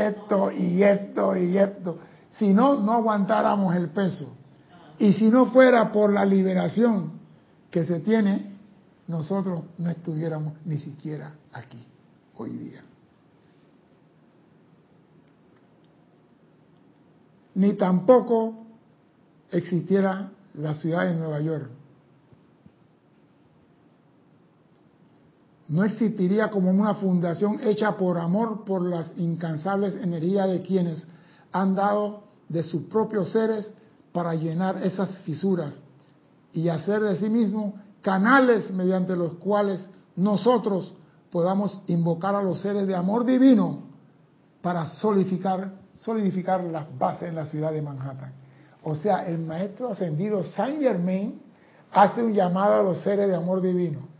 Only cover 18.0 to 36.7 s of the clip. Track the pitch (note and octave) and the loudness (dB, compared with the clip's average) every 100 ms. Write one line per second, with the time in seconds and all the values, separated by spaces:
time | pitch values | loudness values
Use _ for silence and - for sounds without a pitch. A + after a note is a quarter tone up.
18 | - B3 A#3+ A3+ A3+ - - - _ _ | 6 6 6 0 -2 -6 -18 -20 _ _
19 | _ _ _ _ - F3 F3 F3 D3+ G3 | _ _ _ _ -6 -6 -2 -2 0 2
20 | F#3+ F#3+ - - _ - D3+ D3 E3 E3+ | 2 -2 -8 -16 _ -8 -6 -4 -2 -2
21 | F#3 E3 D#3+ D3 D3+ D#3 B2 - - _ | 0 -2 -4 -4 -4 -4 -8 -16 -20 _
22 | _ _ _ _ _ _ - _ _ _ | _ _ _ _ _ _ -20 _ _ _
23 | _ _ _ _ _ _ _ _ _ _ | _ _ _ _ _ _ _ _ _ _
24 | _ _ _ _ _ _ _ _ _ _ | _ _ _ _ _ _ _ _ _ _
25 | _ _ _ _ _ _ - D#3 G#3 - | _ _ _ _ _ _ -4 0 0 0
26 | A3 - F3+ G#3 G#3+ G3+ F3+ F#3+ G#3+ G3+ | -2 0 0 2 0 0 2 2 2 0
27 | F#3+ F3+ F3 E3+ G#3 B3+ A#3 G3+ G#3+ - | 0 0 0 0 -2 0 0 0 0 0
28 | F#3 E3+ E3+ G3 A#3 G#3 F#3+ F#3+ F3+ F3 | 0 0 0 0 0 -4 -4 -4 -2 -4
29 | D#3 - E3+ E3 E3 D#3 F#3 G3 G3+ G3 | -6 -6 -4 -4 -4 -6 -2 -2 -2 -2
30 | F3+ E3+ E3+ G3 F#3+ F3+ - F#3+ E3+ D#3 | -4 -2 0 0 0 -2 0 0 0 -4
31 | - - - _ _ F3+ F#3+ F#3+ G3+ G#3 | -12 -20 -20 _ _ -2 0 2 0 0
32 | G#3 G#3 - _ - D#3+ D#3+ E3 - A3 | -2 -8 -18 _ -6 -6 -4 -6 -2 -2
33 | A3 G#3+ E3+ A3 A3 G#3+ G3 - - _ | 0 -2 0 0 0 -2 -6 -16 -20 _
34 | _ F3 E3+ E3 E3 E3 F#3+ F#3+ G3 - | _ -6 -2 -2 -2 -2 -2 -2 -2 -2
35 | F#3 - - C#3+ G3 F3 C#3+ - - - | -4 -6 -8 -4 0 0 -2 -10 -20 -20
36 | _ _ _ _ _ E3 E3+ | _ _ _ _ _ -4 -2